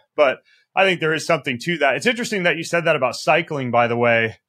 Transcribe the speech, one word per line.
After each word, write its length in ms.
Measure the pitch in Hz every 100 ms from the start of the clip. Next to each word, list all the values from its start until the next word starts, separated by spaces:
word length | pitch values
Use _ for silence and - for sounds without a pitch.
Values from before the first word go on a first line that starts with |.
| _ -
But 220 | 143 - _ _ _
I 120 | - 190
think 140 | 180
there 120 | 156
is 140 | 156 147
something 320 | 165 139 120
to 180 | 139 170
that. 180 | 143 131
It's 100 | 208
interesting 380 | 240 226 208
that 120 | 175 160
you 80 |
said 220 | 160 170 165
that 100 | 151
about 180 | 127
cycling, 560 | 113 - 160 170 147 127
by 180 | 117 120
the 80 | 117
way, 420 | 120 117 113 -